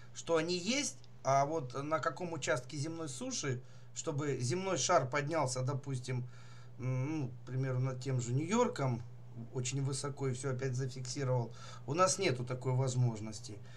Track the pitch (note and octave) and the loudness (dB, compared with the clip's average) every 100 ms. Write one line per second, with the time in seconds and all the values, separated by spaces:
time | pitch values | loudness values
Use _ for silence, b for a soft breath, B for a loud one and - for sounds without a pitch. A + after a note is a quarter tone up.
0 | B - - E3 D#3+ F3+ F3 C4 C#4+ - | B -8 0 2 2 0 2 2 0 -4
1 | - - C3 C3+ C#3+ D#3+ C3 B2+ D3 D#3+ | -12 -4 4 4 4 2 -2 -4 0 0
2 | D#3+ D3+ F3 E3 - D#3 - D3+ C#3+ E3 | 0 -2 -4 -2 2 2 0 -4 -4 -4
3 | D#3+ C3 B3+ B3 D3 B2 b b b - | -6 -6 -4 -2 -2 -2 b b b -6
4 | - C#3+ D3 B2+ A#2+ F3+ F#3+ E3+ - F3 | -4 0 0 0 0 0 2 2 6 6
5 | B2+ D3 C#3+ E3 C3+ B2+ B2+ C3 C#3 C3 | 6 2 2 2 2 0 0 -2 -2 -4
6 | B2 B2+ B2 B B B B - A#2+ B2+ | -2 -2 -4 B B B B -6 -2 0
7 | C3+ D#3+ B2+ - - B2+ C3+ B2+ C3 B2 | 0 0 -2 -4 -4 -2 0 2 0 0
8 | C3+ C3 A2+ B2 E3 A3 A#3+ - C3+ A#2 | 0 0 2 0 4 4 4 4 0 0
9 | - - - - A#2 C3+ B2 C3+ C#3 C3+ | -4 -12 -12 -10 -8 -4 -2 0 0 -2
10 | C#3+ C#3 C#3 B2+ C#3 B2 C3+ B2 C3 B2+ | -4 -2 -2 -2 -2 -2 0 0 -2 -4
11 | B2+ - C3 B2+ A2+ B B B - D3+ | -6 -2 2 2 0 B B B -2 4
12 | F#3+ - F#3+ B2 B2 C3 C3 B2+ C3 B2 | 6 6 2 2 0 -2 2 2 4 4
13 | B2 A2 G#2+ A2 - G#2 B | 2 2 -4 -8 -10 -12 B